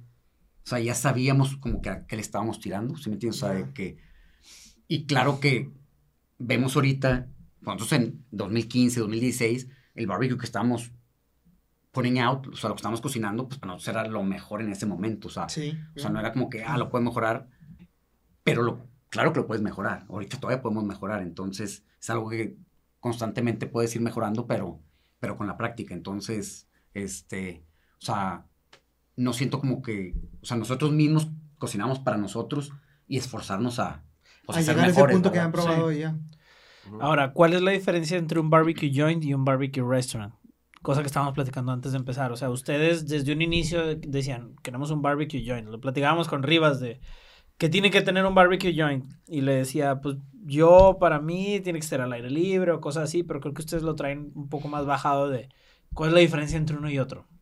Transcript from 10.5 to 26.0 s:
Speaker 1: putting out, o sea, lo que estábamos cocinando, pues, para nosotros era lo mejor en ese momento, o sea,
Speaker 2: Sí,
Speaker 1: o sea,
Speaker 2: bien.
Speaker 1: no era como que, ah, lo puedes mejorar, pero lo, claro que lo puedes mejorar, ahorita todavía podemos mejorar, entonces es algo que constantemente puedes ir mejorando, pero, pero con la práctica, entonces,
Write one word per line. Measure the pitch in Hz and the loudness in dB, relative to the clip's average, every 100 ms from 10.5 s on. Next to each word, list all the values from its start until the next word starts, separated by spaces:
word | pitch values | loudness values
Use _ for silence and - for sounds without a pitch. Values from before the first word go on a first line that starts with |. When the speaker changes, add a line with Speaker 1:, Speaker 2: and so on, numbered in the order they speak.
| 104 120 120 - - _ _ _ _ _ _ _ _ _ | 0 0 0 -4 -18 _ _ _ _ _ _ _ _ _
Speaker 1:
putting | 131 123 127 | -2 2 2
out, | 120 135 - | 2 0 -4
o | - | -6
sea, | 110 | -6
lo | 98 | -4
que | |
estábamos | 107 117 | -4 -4
cocinando, | 143 117 104 113 131 | -4 -4 -2 -4 -6
pues, | - | -8
para | 95 | -10
nosotros | 87 - 110 | -10 -6 -4
era | 110 | -4
lo | 107 | -2
mejor | 98 95 - 107 | -2 -4 -6 -6
en | 107 | -6
ese | 98 107 | -4 -4
momento, | 87 110 107 - | -4 -4 -6 -8
o | |
sea, | 98 82 | -8 -6
Speaker 2:
Sí, | 160 147 160 - - | -6 -6 -8 -12 -10
Speaker 1:
o | |
sea, | 110 | -6
Speaker 2:
bien. | |
Speaker 1:
no | 107 | -4
era | 107 | -2
como | 127 120 | -2 -4
que, | 110 | -4
ah, | - 123 | -4 -4
lo | 107 | -2
puedes | 123 120 | 0 -2
mejorar, | 117 113 117 - _ - - - _ _ _ _ _ | 0 -2 -2 -6 _ -20 -20 -20 _ _ _ _ _
pero | - 131 | -2 0
lo, | 117 - - _ - | 0 -2 -12 _ -10
claro | 107 151 | 0 0
que | 151 | 0
lo | 107 | -2
puedes | 107 | -2
mejorar, | 104 92 107 95 - | -4 -4 -6 -6 -10
ahorita | 92 98 - | -12 -10 -8
todavía | 101 131 | -4 -2
podemos | 113 107 104 | -2 -2 -4
mejorar, | 92 98 104 | -6 -6 -6
entonces | 87 85 98 98 101 - _ _ | -8 -8 -8 -8 -10 -10 _ _
es | - | -6
algo | 117 110 | -4 -4
que | 113 104 - - _ _ _ | -6 -6 -10 -20 _ _ _
constantemente | - 120 113 - 120 113 117 | -6 -4 -4 -2 0 -2 -4
puedes | 117 117 117 | -2 -2 0
ir | |
mejorando, | 117 113 107 110 120 | -4 -2 -4 -4 -4
pero, | 110 92 80 - _ _ - | -4 -4 -10 -18 _ _ -10
pero | 113 101 | -8 -6
con | 101 | -8
la | 90 | -4
práctica, | 110 - - | -6 -6 -10
entonces, | 87 | -10